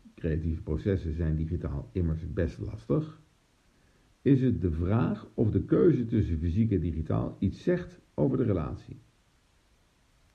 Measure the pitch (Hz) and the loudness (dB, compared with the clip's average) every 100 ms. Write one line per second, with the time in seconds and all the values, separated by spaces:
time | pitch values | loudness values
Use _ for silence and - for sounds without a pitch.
0 | - - 82 78 82 80 - 78 104 95 | -20 -6 -2 0 -2 -4 -2 -2 0 0
1 | 82 78 80 78 80 85 76 69 - 95 | 0 -2 0 0 -2 -2 -4 -6 -4 -2
2 | 82 80 82 76 82 - 104 - - 151 | 0 -2 -4 -2 -2 -4 -10 -8 -2 -2
3 | 156 - _ _ _ _ _ _ _ _ | -2 -10 _ _ _ _ _ _ _ _
4 | _ _ 127 131 127 82 90 80 87 113 | _ _ 2 4 4 2 0 0 2 2
5 | 170 208 - - 110 - - 165 185 127 | 0 -2 -6 0 2 2 2 4 6 4
6 | 113 117 80 80 85 87 110 95 85 78 | 2 0 2 0 0 2 2 2 0 -2
7 | 80 107 127 - 98 - - 180 175 - | -2 -2 -2 -2 -4 -2 0 0 -2 -16
8 | _ - 143 127 113 92 67 - - - | _ -2 0 2 2 0 -2 -8 -14 -18
9 | - _ _ _ _ _ _ _ _ _ | -20 _ _ _ _ _ _ _ _ _
10 | _ _ _ | _ _ _